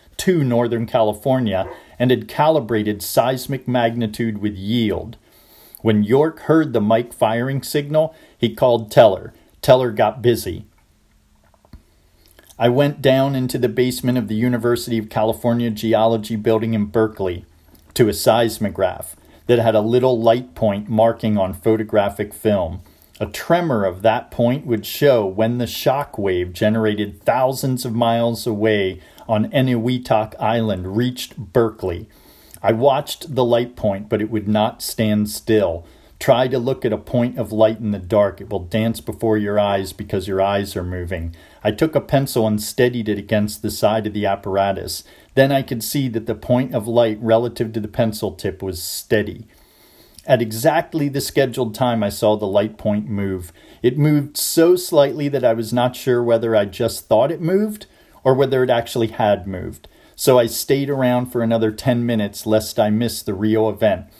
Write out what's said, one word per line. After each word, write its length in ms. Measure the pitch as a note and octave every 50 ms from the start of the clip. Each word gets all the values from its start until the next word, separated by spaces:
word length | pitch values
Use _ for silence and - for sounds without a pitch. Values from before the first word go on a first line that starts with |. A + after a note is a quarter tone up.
| _ _ _
to 260 | - - F#3+ F3+ E3
Northern 420 | C#3 B2 A#2+ A#2+ A#2+ A2+ A#2 A2+ A#2
California 840 | - - A#2+ A2 G#2+ G#2 - - C#3 C3 C3 A#2+ G#2 F#2+ F#2 F#2+ - - - - - -
and 140 | - B2 B2+
had 160 | B2 G#2+ G#2+
calibrated 760 | - - - D3 D#3+ D#3+ D3 A#2 G#2+ A#2 G#2+ G#2 G#2 G#2+ - -
seismic 640 | - - C3 A#2 B2+ C3+ B2+ - - C#3 B2+ - B2+
magnitude 680 | B2 B2 A#2 A#2 A#2 A#2+ A#2 G#2+ A2 - A#2+ A2+ G#2+ G2
with 180 | G2+ G#2 F#2+
yield. 600 | F#2 F#2+ G#2 A#2 A#2+ A2+ G2+ F2+ D#2+ F2+ A2+ - - _ _ _ _ _ _ _ - - - - -
When 220 | - A2+ G#2+ G#2
York 380 | G#2 G2+ B2+ C#3 D#3 D#3+ D#3+ -
heard 320 | - - D#3 D#3+ D3+ C#3
the 80 | A#2 A2
Mike 320 | G#2 G#2+ A2 A#2+ A#2+ -
firing 500 | - - A2+ G#2+ A2+ A#2 B2 C3+ C#3 C3+
signal, 540 | - - - D3 C#3+ C#3+ D#3 D#3 D#3+ D#3 - - - - _
he 160 | _ A#2+ A2
called 380 | A2 - C3+ B2 A#2+ A2+ A2 -
Teller. 420 | - - A#2 G#2 F#2+ F2+ - - - _ _ _ _ _
Teller 300 | - - B2+ C3 B2+ A#2+
got 280 | G#2 A#2 A2 G#2+ - B2+
busy. 440 | G#2+ B2 A2+ G#2+ - F#2+ F2+ G#2 - - _ _ _ _ _ _ _ _ _ _ _ _ _ _ _ _ _ _ _ _ - - _ _ _ _ _ _ _ _ _ _ _ _ _ - _ -
I 100 | A#2+ A#2+
went 320 | B2 C#3 C#3+ C#3+ D3 -
down 360 | C#3 C#3 C3 C3+ C3+ C#3 C3+
into 220 | C3 B2+ B2 - B2+
the 100 | B2 A2+
basement 500 | G#2+ B2+ B2 B2+ B2 - - B2 B2 B2+
of 80 | G#2+
the 80 | G2+ A2
University 640 | G#2+ A#2+ B2+ B2 A2+ A2+ A#2+ A#2+ A#2+ - B2 A#2 A2+
of 100 | G#2+ G#2+
California 640 | - A#2 A2 A2 G#2+ - - A#2+ A#2 A#2+ A#2+ A#2
Geology 640 | G#2+ G#2+ A2+ A2 A2 G#2+ A2+ A2+ A#2 A2 G#2 - A2+
Building 400 | G#2 G#2+ A#2 A2+ A2 A2+ A2+ A2+
in 120 | G#2+ G2+
Berkeley 580 | G#2 - A2+ A2 G#2+ - - G2 F#2 F2 F2 - - _ _ _ _ _ _ _ _ -
to 140 | - B2 G#2
a 40 |
seismograph 1000 | G2+ - - - A2 A#2 A#2+ A2 G#2+ - A2 G2 F2+ - F#2+ F2+ - - - - - - _ _ - _ _
that 140 | - B2 A#2
had 140 | A2+ A2+ G#2+
a 60 | G#2+
little 400 | G#2 A2+ A#2+ B2+ B2+ B2+ B2 A2+
light 340 | A2+ A#2 A#2 B2+ B2+ - -
point 360 | - A#2+ G#2 G2+ G#2 G#2+ -
marking 480 | A2 G#2+ A2+ A#2 A2+ - - A2 G#2 G2+
on 160 | F#2+ F#2 F2+
photographic 800 | - - A#2 A2 A2 G#2+ G#2+ A2 G#2 G2+ G2+ G2+ - G2+ - -
film. 460 | - - G#2+ G#2 F#2+ F2 E2 F2 - - - _ _ _ _ - -
A 80 | G#2+
tremor 580 | F#2 - - - - E3+ F3+ F3 D#3 B2+ G#2+ G2
of 180 | F#2 F2+ F#2
that 280 | G2+ A2 A2 B2 - -
point 360 | - - A#2+ A#2+ B2+ - -
would 180 | - A#2 G#2 G#2
show 400 | - - - D3 C#3+ B2+ A#2 G2+
when 340 | F#2+ F#2+ G#2+ A2+ A#2 A#2+ B2
the 80 | A#2+
shock 520 | A2 - - - C#3 C3 C#3+ D3 - - -
wave 340 | G2 G2 F#2 F2+ F2+ F2+
generated 680 | F2 - A2 G#2+ A2 A2+ A2 G#2+ G2+ G2+ G#2 G2 G2 -
thousands 640 | - - A#2+ B2+ C3 C3 C3+ B2+ - C3+ B2+ B2 -
of 80 | B2 A2
miles 520 | A#2+ A#2 A#2 A#2 A#2 A#2 A#2 A#2 G#2+ -
away 540 | A#2 G#2+ G2+ G#2+ A2 G#2+ G#2 G2 F#2 E2+ E2+ - - - - -
on 240 | - A2 G#2+ G#2+ -
Eniwetok 840 | - C#3 C3 C3 B2 A2+ A2 B2+ B2+ B2 B2 - A#2+ G#2+ A2 A2 - -
Island 580 | A#2 A2 A#2 A#2 A2+ G#2+ G2 F#2 F2+ F#2+ G2
reached 400 | A2+ B2 B2+ B3 - - - - -
Berkeley. 680 | G#2+ F2+ - B2 A#2 A2 A2 - G2+ F#2 F2 - - - _ _ - - - _ - - - -
I 100 | - G#2
watched 640 | A2+ A2 B2+ C#3+ C3 D3 D3 - - - - E3+ C3
the 100 | C3 B2
light 300 | A#2 A#2+ A#2+ B2 A#2+ -
point, 340 | - - G#2 G2 G2 G#2 -
but 120 | A#2 G2+
it 100 | A2 G#2+
would 180 | A#2 G#2 F#2+ G#2
not 340 | G#2+ G#2+ G#2+ - - -
stand 480 | - - - - A2+ G#2+ G#2+ G#2+ G#2 G#2
still. 560 | - - - - A2 G#2+ G2 E2+ E2 E2+ - - - _ _ _ _ -
Try 300 | - - B2 A#2+ C3 B2
to 100 | C3+ B2
look 260 | A#2 C3+ C3 - -
at 80 | A#2
a 60 | G#2+ -
point 400 | - - - A#2+ A#2+ B2 B2 -
of 140 | A2 -
light 260 | A2 G#2+ A2 G#2+ A2+ G#2+
in 140 | A2 G#2
the 60 | G#2 F#2+
dark. 420 | F2+ F2+ A2+ G#2 G#2 G2 F#2+ -
It 100 | G2 -
will 140 | G#2 F#2 F2
dance 360 | F2 - G#2+ A2 A#2 A2+ -
before 380 | - - - - A#2 A2 A2 G#2+
your 200 | G#2 G2+ G2+ G#2
eyes 340 | G#2 G2+ G2 G2 G2 -
because 340 | - - G2+ - G#2 F#2+ F2+
your 160 | G2+ F#2+ F#2+
eyes 340 | F#2+ G2+ G2+ G2+ G2 G2+ -
are 60 | G2
moving. 520 | F2 F2+ F2+ F2+ F2+ F2 F#2 E2 E2 E2 - - - - - _
I 80 | - G#2+
took 240 | G#2+ - D#3+ D#3 -
a 60 | C#3+
pencil 460 | D3 - D3 C3+ C#3 - - B2 A2
and 140 | G#2+ G#2+ G#2
steadied 480 | G#2 - - - B2 B2 A#2+ A#2+ G#2+ G#2+
it 100 | G2+ G2
against 440 | F#2+ - A2 G#2+ G#2 G#2 - -
the 80 | - G#2
side 360 | - - G#2+ G#2 A2 A2+ G#2
of 80 | G#2+ G#2
the 120 | G#2 G#2
apparatus. 800 | G2 G2 - - G2+ F#2+ G2 G2 G2 F#2+ F#2 - F#2 - - - - - - _ _ -
Then 160 | C3+ C3+ C#3
I 100 | C#3 C3+
could 220 | C3 - B2+ A#2 -
see 240 | - - D3 C3+ B2+
that 180 | A2 A2+ A2
the 80 | - G#2+
point 400 | G#2 - - B2 B2 C3 - -
of 140 | A#2 G#2 A#2
light 300 | A2+ A#2+ A#2+ A2+ G#2+ G#2+
relative 520 | A#2+ A2 A2 A2+ B2 A#2+ A#2+ - A#2+ A2
to 80 | A2 A2+
the 60 | G#2
pencil 460 | - - - A#2 A2 G#2+ - A2 G2
tip 280 | F#2 - - G2 F#2 -
was 220 | G2 F#2+ F2+ F2
steady. 640 | - - - - - - A2 G#2+ G#2 G#2 - G#2+ A2 - _ _ _ _ _ _ _ _ _ - _ _ _ - -
At 160 | - C3+ A#2
exactly 640 | A#2+ G#2+ A2 A2+ B2 D#3 D3+ E3+ D#3+ - - D#3 C#3+ C#3+
the 120 | C3 C#3
scheduled 560 | - - - D3+ C3+ B2 A#2 C3+ B2+ A2 G#2
time, 260 | - C3 B2 A#2 A2
I 60 | G#2 G2+
saw 280 | G#2 - A#2 G#2+ G#2+
the 120 | G#2 G#2 F#2+
light 280 | G2 G2+ G#2 G#2 - -
point 300 | - G#2+ G#2 G#2 G#2+ G#2+
move. 440 | G#2 G2 G2+ G2 F#2+ F2+ F2 - - _ - - - -
It 160 | - B2 C3
moved 400 | D3 D3 D3+ D3+ D3 C#3+ - -
so 380 | - - - - E3 E3 F3 F3+
slightly 540 | F3 - - F3 D3 C#3 C#3 C#3 D3+ D3 C#3+
that 160 | C#3 C3 B2
I 80 | A#2
was 200 | A2+ A#2 A2+ G#2+
not 220 | A#2+ B2 B2 B2+ B2
sure 260 | - - C3 B2 A#2+
whether 360 | A#2+ A#2 A#2 A2 A#2 A2+ A2+
I 80 | G#2 G2+
just 420 | F#2+ - - A#2 A2+ - - -
thought 240 | - A2+ A2 B2+ D3
it 100 | E3 -
moved 460 | - E3 F#3+ G3+ G#3+ G#3+ G#3+ - - - _ _ _ _ _ _ -
or 100 | C3 C3+
whether 300 | C3+ C#3 B2+ C3+ B2+ B2+
it 60 | B2
actually 360 | A#2+ A#2+ - - - A#2+ A2
had 400 | G#2+ - - A2+ G#2 G2+ F2+ F2+
moved. 400 | G2 F#2 F2+ F2 E2+ - - - - _ _ _ _ _
So 200 | - - - B2+
I 100 | B2 A#2
stayed 440 | A2+ - - - - C3+ C#3 C#3 C#3
around 360 | C#3 C3+ B2+ B2 B2 B2 B2+
for 160 | B2 - A#2+
another 280 | A#2 A2+ A#2 A2+ A2 A2
ten 340 | G#2+ - - C3 A#2+ A#2+ A#2+
minutes 400 | A#2+ A#2 A2 G#2 G2+ - - -
lest 360 | A2 G#2+ A2 G#2+ - - -
I 100 | G#2+ G#2+
miss 320 | G#2+ A2 A#2+ A2 - -
the 120 | - G#2+ G2
real 340 | F#2 G#2+ G#2+ G#2+ A2 A2 A2
event. 380 | G2 - A2+ G#2 F#2+ E2+ - - _